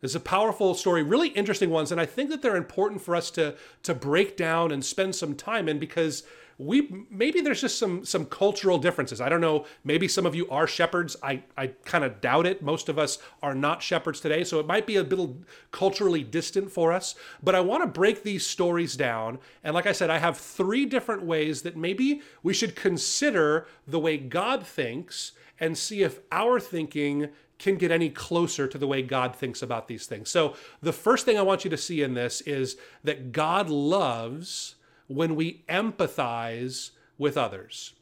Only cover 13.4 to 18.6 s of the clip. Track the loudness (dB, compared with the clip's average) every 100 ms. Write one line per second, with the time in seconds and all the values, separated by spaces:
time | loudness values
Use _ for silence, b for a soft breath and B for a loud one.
13.4 | -4 0 0 0 0 -2 -2 -4 0 0
14.4 | 0 -2 0 0 2 0 2 0 -2 -6
15.4 | -18 B B 0 0 2 2 2 0 -4
16.4 | -2 -2 -2 2 2 2 -2 -10 B B
17.4 | 2 4 4 2 0 4 4 4 -2 -4
18.4 | -4 0